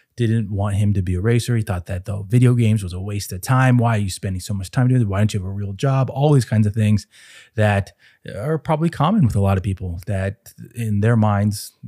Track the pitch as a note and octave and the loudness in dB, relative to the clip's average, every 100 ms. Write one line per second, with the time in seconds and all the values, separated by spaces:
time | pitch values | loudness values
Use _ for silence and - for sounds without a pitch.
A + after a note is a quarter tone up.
0 | _ - A#2 A2+ G2+ G2+ G#2 G2 G#2 G2 | _ -4 0 0 -2 -2 -2 0 0 0
1 | F2+ F2+ G#2+ A#2+ A#2 A#2 G#2 F2+ - F#2 | 0 0 2 0 0 -2 -2 -6 -6 -10
2 | F#2 G2 G2 B2 B2 B2 A2+ A2 F#2+ F2+ | -8 -10 0 4 4 4 2 0 -2 -8
3 | G2 G#2 - F2+ - C3 C3 B2 A2+ G#2+ | -8 -8 -8 -8 0 2 4 4 2 0
4 | G2 - G2 F#2 - G2+ F#2 - B2 B2+ | -4 -6 -8 -8 -6 -8 -6 -2 2 2
5 | G#2 F#2+ G#2+ G#2 F#2 G2 G2 G2 C#3 C3+ | 0 0 0 -2 -6 -8 -8 -4 -2 0
6 | B2+ - D3 C#3+ A2+ A2 G#2+ A2 G#2+ G#2 | -2 0 4 4 4 2 2 2 2 0
7 | - - - - - - G#2+ G2+ - - | -2 -20 -20 -20 -8 0 2 2 -2 -10
8 | _ _ - F#2+ C3 D#3+ - D#3 E3 - | _ _ -14 -8 -4 -4 -2 0 0 0
9 | D3 A3 A#2+ G#2 G2 F#2+ G2 F#2 F#2 E2+ | 2 4 2 2 2 0 -2 -4 -6 -8
10 | - G2 G2 G2+ - - - A2+ A2+ G2+ | -6 -4 -4 -8 -16 -20 -16 -8 -2 2
11 | A2 A#2 G#2+ G2+ G#2 G#2 - _ | 4 4 4 2 0 -2 -10 _